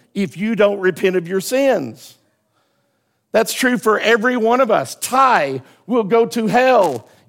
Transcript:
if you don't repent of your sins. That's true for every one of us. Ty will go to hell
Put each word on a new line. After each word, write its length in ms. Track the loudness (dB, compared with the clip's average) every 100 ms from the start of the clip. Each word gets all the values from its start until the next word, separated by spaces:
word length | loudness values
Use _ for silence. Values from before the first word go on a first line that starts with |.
| _
if 220 | -6 -6 -6
you 200 | -4 0
don't 240 | 0 2
repent 360 | -2 0 -2 -2
of 120 | -2
your 120 | -6
sins. 800 | -2 0 0 0 -4 -12 -20 _ _ _ _ _ _ _ _ _ _ _ _
That's 220 | -2 -2
true 240 | -2 -2 0
for 220 | 0 0
every 360 | 2 0 0 0
one 240 | 0 2
of 120 | 2
us. 240 | 0 -2 -8
Ty 680 | -2 2 4 2 0 -6 -12 _ -4
will 160 | -2
go 220 | 2 2 2
to 220 | -2 0
hell 600 | 2 4 4 2 -2 -12 _